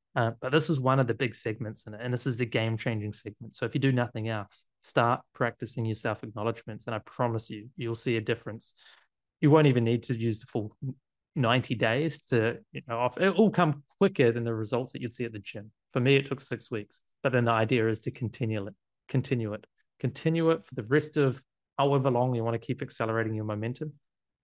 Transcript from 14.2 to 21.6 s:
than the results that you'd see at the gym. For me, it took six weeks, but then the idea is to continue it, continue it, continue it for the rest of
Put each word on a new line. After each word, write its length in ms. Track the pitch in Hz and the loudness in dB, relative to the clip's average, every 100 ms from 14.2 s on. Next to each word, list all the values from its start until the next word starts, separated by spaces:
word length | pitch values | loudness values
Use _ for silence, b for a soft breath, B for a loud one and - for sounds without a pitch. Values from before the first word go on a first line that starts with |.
| 120 | 4
than 100 | 117 | 4
the 100 | 117 | 0
results 380 | 113 107 120 123 | -2 -2 -2 -4
that 100 | - | -8
you'd 140 | 120 | -10
see 100 | - | -6
at 80 | 117 | -8
the 60 | 107 | -8
gym. 320 | - 110 107 _ _ | -12 -14 -16 _ _
For 80 | 131 | 0
me, 160 | 123 139 | 4 4
it 100 | 139 | 4
took 140 | 131 | -6
six 300 | - 120 - | -6 -10 -6
weeks, 300 | 110 104 - _ _ | -8 -8 -16 _ _
but 100 | 175 | 0
then 120 | 127 | 2
the 80 | 117 | 4
idea 360 | 113 113 123 110 | 4 4 4 2
is 120 | 110 | 0
to 100 | - | -4
continue 560 | - 113 - 113 107 98 | -6 -6 -4 -4 -2 -6
it, 80 | - _ _ - | -12 _ _ -4
continue 440 | 135 135 123 110 | -2 0 -2 -2
it, 120 | 107 - _ _ _ | -6 -12 _ _ _
continue 520 | 131 - 160 165 160 | -6 -2 0 2 2
it 140 | 165 - | 2 -2
for 80 | |
the 100 | 127 | -10
rest 320 | 110 147 147 151 | 2 2 2 2
of 240 | 135 123 - _ | 2 0 -8 _